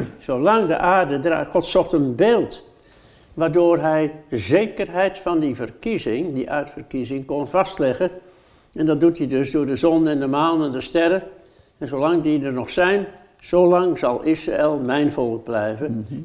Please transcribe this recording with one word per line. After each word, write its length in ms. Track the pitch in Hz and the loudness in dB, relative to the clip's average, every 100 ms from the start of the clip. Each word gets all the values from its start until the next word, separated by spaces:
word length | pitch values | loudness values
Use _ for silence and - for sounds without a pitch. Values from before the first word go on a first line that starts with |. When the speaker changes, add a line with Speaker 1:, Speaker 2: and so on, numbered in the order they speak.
Speaker 1:
<clears throat> 160 | 123 - | -2 -10
"Zolang 480 | - 127 170 220 180 | -6 0 2 2 2
de 100 | 160 | 0
aarde 400 | 175 190 160 143 | 2 2 2 -2
draait", 300 | 165 156 147 | 0 -2 0
God 180 | 180 - | -2 0
zocht 260 | - 214 | 0 2
een 220 | 160 139 | 0 0
beeld 520 | 120 208 226 135 - - _ _ _ - _ _ | 2 2 2 -2 -8 -20 _ _ _ -20 _ _
waardoor 440 | - 165 170 175 170 | -4 0 4 4 4
hij 360 | 156 156 151 - - | 2 2 0 -4 -8
de 100 | 120 | -6
zekerheid 800 | 98 170 214 - 196 175 190 - | 2 2 2 -4 -4 0 -2 -2
van 200 | 175 165 | -2 0
die 160 | 151 113 | 0 -4
verkiezing, 800 | 117 - 226 208 - 120 175 | -8 -8 -4 -4 -2 -4 -4
die 160 | 131 - | -4 -4
uitverkiezing, 760 | 143 143 151 - 135 120 135 135 | -4 -6 -12 -10 -8 -6 -8 -6
kon 220 | 143 139 | -6 -2
vastleggen. 600 | 185 190 - 135 123 180 180 - _ _ _ _ | 0 0 0 -2 0 -4 -4 -18 _ _ _ _
En 140 | - 156 | -2 0
dat 140 | 151 | 4
doet 180 | 170 165 | 2 2
hij 80 | 135 | -2
dus 240 | 131 139 | -2 0
door 160 | 151 135 | 0 0
de 100 | 135 | 2
zon 320 | 165 165 160 | 2 4 2
en 120 | 143 | 0
de 60 | 135 | 0
maan 380 | 143 165 165 | 2 2 2
en 60 | 147 | -2
de 80 | 127 | -4
sterren. 420 | - 165 165 185 185 - _ _ _ _ | -2 0 2 0 -4 -18 _ _ _ _
En 100 | 135 | -8
zolang 340 | 135 156 170 | -2 0 2
die 220 | 151 151 | 2 0
er 80 | 139 | -2
nog 180 | 123 117 | -4 -4
zijn, 360 | - 180 202 196 - - _ | 0 2 2 -2 -12 -20 _
zolang 580 | - 175 175 180 180 156 | 0 4 6 4 2 0
zal 240 | 131 123 | 0 0
Israël 560 | 160 160 - - 151 147 | 0 0 -2 0 0 0
mijn 340 | 127 143 147 | -2 0 0
volk 320 | 143 123 113 | 0 -4 -4
blijven 600 | 120 110 107 110 147 113 104 | -4 -4 -2 -4 -6 -6 -8
Speaker 2:
Mhm. 100 | 139 | -10